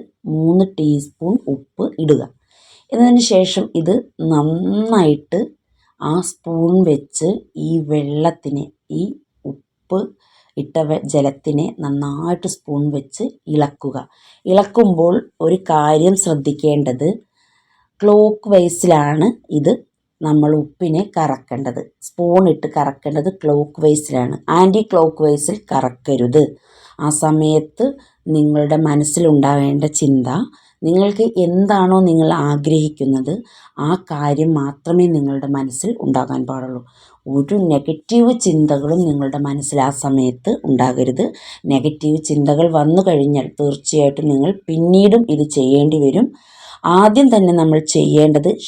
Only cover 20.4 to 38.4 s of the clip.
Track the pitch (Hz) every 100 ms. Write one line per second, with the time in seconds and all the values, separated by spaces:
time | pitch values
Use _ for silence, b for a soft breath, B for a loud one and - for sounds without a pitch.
20.4 | 151 151 147 - 175 156 208 170 151 127
21.4 | - 123 135 - - _ - - 175 180
22.4 | 185 151 147 151 139 139 147 151 170 190
23.4 | 151 147 147 165 156 151 151 131 123 143
24.4 | - 165 190 208 214 180 160 160 151 151
25.4 | - 214 - 139 127 123 - 131 120 151
26.4 | 147 - b b b b 147 151 156 156
27.4 | 156 156 151 - 262 277 b b - 156
28.4 | 151 151 147 156 151 147 147 - 165 147
29.4 | 139 143 139 143 147 - 143 135 123 151
30.4 | 254 b b b 160 185 202 202 226 185
31.4 | 170 180 196 202 185 190 180 165 160 165
32.4 | 143 147 147 156 151 151 135 135 131 208
33.4 | 233 b b b 147 185 - 147 147 143
34.4 | 160 156 139 143 160 175 180 156 139 139
35.4 | 139 139 135 127 208 233 139 131 131 131
36.4 | 131 131 131 123 123 b b b - 139
37.4 | 139 202 175 143 160 156 - 233 233 240